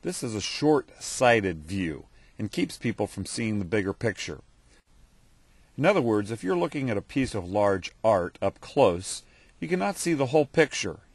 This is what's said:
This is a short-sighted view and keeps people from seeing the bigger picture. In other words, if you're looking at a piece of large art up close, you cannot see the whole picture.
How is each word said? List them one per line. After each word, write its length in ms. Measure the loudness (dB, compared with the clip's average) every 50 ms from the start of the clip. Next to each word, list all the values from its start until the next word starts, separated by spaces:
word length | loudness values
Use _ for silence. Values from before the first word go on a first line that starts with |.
| -6
This 220 | -6 -6 -6 -6
is 100 | -4 -4
a 60 | -4
short-sighted 1200 | -4 -4 -6 0 2 4 4 4 2 -2 -14 -16 -12 -10 -2 4 6 6 6 6 4 0 -2 -4 -8
view 420 | -6 -4 -2 -2 -2 -4 -8 -12 -18 _ -20 -20 -20 _
and 140 | _ -8 -6
keeps 260 | -2 -2 -2 -2 -4
people 300 | -6 -4 -4 -2 -2 -4
from 180 | -4 -4 -8 -8
seeing 360 | -8 -6 -4 -2 -2 -2 -2
the 40 | -2
bigger 280 | 0 0 0 0 0 -4
picture. 480 | -2 -2 -4 -4 -4 -8 -10 -10 -12 -14 _ _ _ _ _ _ _ _ _ _ _ -20 _ _ _ _ _ _ _ _ _ _ _ -20 _ _
In 100 | 0 2
other 140 | 4 4 4
words, 320 | 4 2 2 2 0 -2 -6
if 100 | -6 -2
you're 140 | -2 0
looking 340 | 0 0 -2 -2 -4 -4 -2
at 60 | -2
a 60 | -4 -4
piece 340 | _ -2 -2 -2 0 -2
of 120 | -6 -6 -2
large 440 | 0 2 4 4 2 2 -2 -8 -14 _ _
art 340 | 2 4 4 2 -2 -6 -2 -2
up 180 | -2 -2 -4
close, 600 | -18 -6 2 4 4 4 4 2 -4 -8 -10 -12 -12 -18 _ _ _ _ _ _
you 80 | -6 -4
cannot 280 | -2 -2 0 -2 -2
see 160 | -2 -2 -2 0
the 140 | 0 0
whole 200 | 2 4 2 2
picture. 520 | 2 _ 2 2 2 2 -6 -6 -6 -8 -10 _ _ _